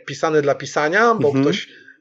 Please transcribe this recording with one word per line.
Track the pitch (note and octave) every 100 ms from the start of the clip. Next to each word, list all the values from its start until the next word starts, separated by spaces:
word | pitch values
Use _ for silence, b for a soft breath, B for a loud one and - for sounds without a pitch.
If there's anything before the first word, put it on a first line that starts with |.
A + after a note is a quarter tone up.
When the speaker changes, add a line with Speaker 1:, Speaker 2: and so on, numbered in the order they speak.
| -
Speaker 1:
pisany | C3+ D#3+ D#3
dla | C#3+
pisania, | C3+ C#3 D3+ D3+ F#3+ A#3
bo | A3+ C#3+
Speaker 2:
Mhm. | C3+
Speaker 1:
ktoś | C#3+ G3 - B B B